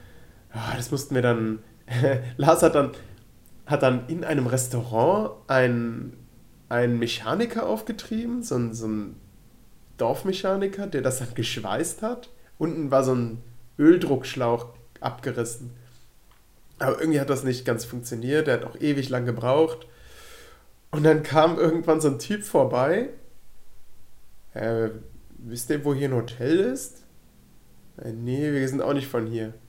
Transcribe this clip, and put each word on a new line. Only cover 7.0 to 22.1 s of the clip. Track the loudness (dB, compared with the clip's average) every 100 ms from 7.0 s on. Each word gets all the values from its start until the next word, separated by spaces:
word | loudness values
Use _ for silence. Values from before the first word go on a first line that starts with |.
Mechaniker | 0 -2 -2 -2 -2 -2 -2
aufgetrieben, | -2 -4 -8 -6 -6 -4 -6
so | -4
ein, | -2 -2
so | -4 -4
ein | -4 -6 -12 -20 -20 -20 -20 -20 -20 -14 -2
Dorfmechaniker, | -2 0 -2 -2 0 0 -2 -4 -6
der | -2
das | -2 -2
dann | -4
geschweißt | -4 -4 -4 -4 -2 -4 -4
hat. | -6 -6 -10 -20 -18 -6
Unten | -4 -2 2
war | 4
so | 4
ein | 2 0 -6 -14 -18 -10 4
Öldruckschlauch | 8 8 6 -2 -2 -2 0 0 -2 -18 -20 -8
abgerissen. | -8 -6 -6 -4 -4 -6 -14 -18 -20 -20 -20 -20 -20 -20 _ -20 -18 -4
Aber | -2 0
irgendwie | 2 2
hat | 2
das | 0
nicht | 0 -2
ganz | -2 -2
funktioniert, | -4 -10 -8 -6 0 0 2
der |
hat | 0
auch | -2 -2
ewig | 0 0 0
lang | -2 -2
gebraucht. | -2 2 4 4 0 -14 -20 -20 -20 -20 -20 -20 -20 -20 -20 -8
Und | 4
dann | 6 6
kam | 4 6 6 6
irgendwann | 2 2 4 4
so |
ein | 4